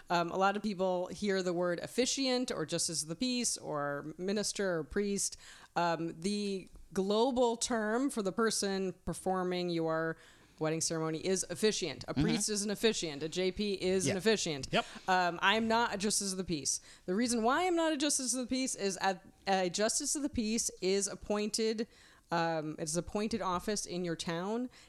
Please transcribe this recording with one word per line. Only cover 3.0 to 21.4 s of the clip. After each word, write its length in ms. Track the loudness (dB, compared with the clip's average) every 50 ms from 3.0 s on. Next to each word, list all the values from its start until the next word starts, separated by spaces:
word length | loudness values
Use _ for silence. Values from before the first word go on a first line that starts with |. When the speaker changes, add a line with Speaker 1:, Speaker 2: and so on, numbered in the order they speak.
Speaker 1:
of 60 | -4 -6
the 80 | -4
peace 400 | -2 -2 0 0 0 0 0 -2 -4
or 480 | -4 -4 -4 -2 -2 -2 -4 -4 -6 -8 -8 -6
minister 600 | -4 -2 0 0 -2 -2 -2 0 0 0 0 0
or 60 | -2
priest. 520 | -2 0 0 0 2 2 0 0 -2 -4 -8 -18 -20 -20 -20 -14 -6 0
Um, 380 | 0 2 2 2 0 -2 -4 -4 -4
the 480 | -2 -2 0 0 -2 -2 -2 -4 -6 -10 -18 -20 -14 -6
global 640 | -2 -2 0 2 4 4 4 4 4 4 4 2 2
term 540 | 0 -2 0 0 0 2 2 2 2 2 0
for 120 | 0 0
the 100 | -2 0
person 640 | 2 2 2 2 2 2 0 0 0 0 -2 -2 -4 -6 -6
performing 640 | -6 -6 -4 -2 -2 0 0 0 0 0 0 0 0
your 460 | 0 0 0 0 0 0 0 -2 -4 -6 -10 -20 -20 -20 -20 -16 -6 -2
wedding 220 | 0 0 0 0
ceremony 380 | 0 0 0 0 -2 -2 -2 -2
is 280 | 0 0 0 0 -2 -4
officiant. 540 | -2 2 2 2 2 2 -2 -4 -6 -6 -8 -4
A 60 | 0
Speaker 2:
Mm-hmm. 80 | 2
Speaker 1:
priest 260 | 4 4 4 2 2 0
is 160 | 0 -2 -2
an 60 | -2
officiant. 500 | 0 2 2 2 2 2 -2 -4 -4 -4
A 60 | -6 -4
J 240 | -2 0 0 0
P 220 | 0 0 0 -2 -2
is 320 | 0 0 0 2 2 2
an 60 | 0 0
Speaker 3:
Yeah. 40 | 2
Speaker 1:
officiant. 480 | 2 2 2 2 2 -2 -4 -4 -4 0
Speaker 3:
Yep. 140 | 0 0 0 -2 -6 -6 0
Speaker 1:
Um, 320 | 2 2 4 4 2 2 2
I'm 280 | 4 4 4 4 4 4
not 260 | 4 4 2 2 0
a 40 | -2
justice 340 | 0 0 0 0 -2 -2
of 60 | -4 -4
the 40 | -4
peace. 360 | -2 -2 -2 0 -2 -2 -2 -4 -12 -20 -10 -4
The 80 | -2 0
reason 300 | 0 2 2 2 2 4
why 200 | 4 4 4 4
I'm 100 | 2 2
not 160 | 2 2 2
a 40 | 2
justice 360 | 2 2 0 0 0 0 -2 -2
of 60 | -2
the 60 | -2
peace 280 | -2 -2 0 0 -2 -2
is 240 | -2 -2 -2 -2 0
a, 160 | 0 0 0 -2 -6 -18 -18 _ -2
a 240 | 0 2 2 2 0
justice 460 | 0 2 0 2 0 0 -2 -2 -2
of 60 | 0
the 60 | -2 -2
peace 400 | -2 0 0 0 0 0 0 -2 -4 -2
is 240 | 0 2 2 2 0
appointed, 800 | -2 -4 -6 -4 -2 -2 0